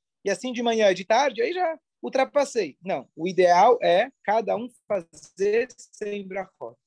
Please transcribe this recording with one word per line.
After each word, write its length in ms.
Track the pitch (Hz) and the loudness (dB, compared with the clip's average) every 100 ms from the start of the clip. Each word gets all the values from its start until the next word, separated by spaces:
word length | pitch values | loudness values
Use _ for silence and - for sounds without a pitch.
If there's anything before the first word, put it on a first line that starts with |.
| _ _ | _ _
E 60 | 196 | -6
assim 220 | 185 254 | -4 -6
de 100 | 240 | -4
manhã 280 | 240 226 202 | -2 2 2
e 40 | |
de 100 | 180 | 2
tarde, 360 | 190 226 285 214 | 0 2 2 -2
aí 120 | 254 | -4
já 260 | 359 339 311 _ _ | -2 -4 -6 _ _
ultrapassei." 760 | - 262 262 285 269 240 160 - | -6 -2 0 0 -2 -2 -6 -8
Não, 260 | 180 151 - | -6 -6 -8
o 140 | - 175 | -8 -6
ideal 500 | 180 175 175 220 - | 2 4 6 6 4
é 280 | 175 175 262 _ | 2 2 0 _
cada 320 | - 220 196 190 | -2 -2 -2 -6
um 120 | 240 _ _ | -6 _ _
fazer 800 | 202 165 - - - 202 226 254 - | -6 -6 -20 -20 -4 -2 0 -4 -10
cem 500 | - - 208 202 190 | -20 -12 -10 -10 -10
brachot. 500 | 190 185 _ 117 _ | -12 -12 _ -18 _